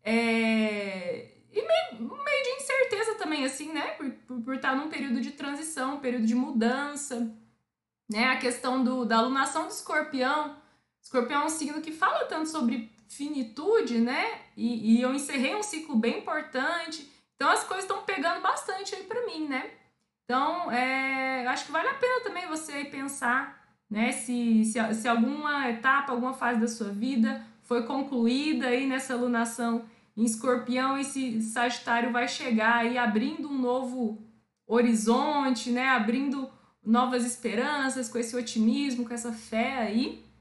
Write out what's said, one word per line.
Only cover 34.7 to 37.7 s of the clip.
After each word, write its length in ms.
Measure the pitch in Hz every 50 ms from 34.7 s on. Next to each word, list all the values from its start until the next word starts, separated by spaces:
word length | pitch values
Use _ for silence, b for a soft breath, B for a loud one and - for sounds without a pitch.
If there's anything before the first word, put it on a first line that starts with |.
| 214 240 233 233 226 214 214 220 233 262 285 302 294 285 269 262 247 226 - 247
né? 200 | 240 247 262 269
Abrindo 600 | 262 240 208 214 233 269 285 285 262 277 262 B B B B B B _ _
novas 420 | 208 226 240 254 247 254 247 233
esperanças, 840 | 240 - - - 226 196 226 262 294